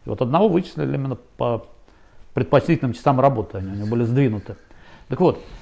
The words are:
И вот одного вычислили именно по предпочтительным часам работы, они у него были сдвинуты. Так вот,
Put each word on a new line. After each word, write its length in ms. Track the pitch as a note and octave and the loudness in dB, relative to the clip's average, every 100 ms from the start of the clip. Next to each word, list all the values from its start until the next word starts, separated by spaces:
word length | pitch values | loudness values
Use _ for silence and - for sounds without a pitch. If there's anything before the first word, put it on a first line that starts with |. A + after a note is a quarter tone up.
И 40 | - | -8
вот 140 | G2+ | -4
одного 260 | A#2+ D#3 G#3+ | 0 2 4
вычислили 460 | E3+ - D#3 C#3 | 2 -2 -4 -4
именно 220 | C#3 C3+ B2+ - - | -2 -4 -6 -10 -4
по 300 | B2 A#2 - - - - - - - | -2 -2 -6 -20 -20 -20 -20 -20 -8
предпочтительным 580 | C3+ A#2 C#3+ - D#3+ B2+ | -4 2 2 4 0 0
часам 260 | A2+ D3 C3 | -2 0 4
работы, 380 | C3+ A#2+ G2+ G2 | 4 2 -4 -8
они 140 | F#2+ | -8
у 20 | |
него 140 | G2+ G#2 | -6 -2
были 160 | A#2 | 0
сдвинуты. 520 | A#2 B2+ C3+ G#2+ - F#2+ - - - - - | 0 2 2 0 -8 -16 -18 -20 -20 -18 -8
Так 120 | - | 2
вот, 200 | F3 C3 - - | 2 2 -6 -18